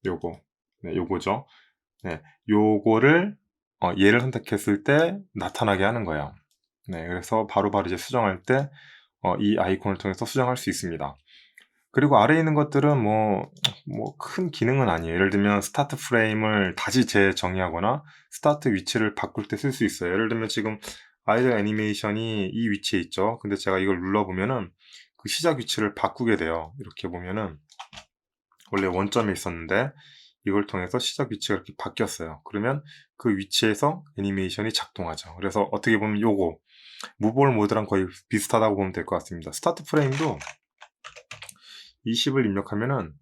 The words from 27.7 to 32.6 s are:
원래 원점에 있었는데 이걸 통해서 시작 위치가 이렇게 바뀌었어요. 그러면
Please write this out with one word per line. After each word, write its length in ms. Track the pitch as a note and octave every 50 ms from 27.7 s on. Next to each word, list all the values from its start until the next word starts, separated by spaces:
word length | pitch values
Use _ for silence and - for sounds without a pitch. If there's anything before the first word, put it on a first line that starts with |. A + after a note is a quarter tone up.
| - _ - _ - - - _ _ _ _ _ _ _ _ _ _ _ _ _ -
원래 140 | G2 G2
원점에 460 | F#2+ F2 F#2 G2 G2+ - A#2+ A2 G#2 F#2+
있었는데 600 | - - F#2+ F2 E2 E2 D#2+ F#2 G#2 B2+ C#3+ - - - - - - - - _ _ _
이걸 200 | G#2 F#2+ G#2 G2+
통해서 320 | - - F#2+ F2+ F2+ - B2+
시작 320 | B2 - - - C#3+ - A2+
위치가 220 | - - - G#2
이렇게 180 | F#2 - - - _
바뀌었어요. 640 | - G#2 - - A#2 F#2+ - - F2 D#2+ D#2 - _
그러면 380 | - - G#2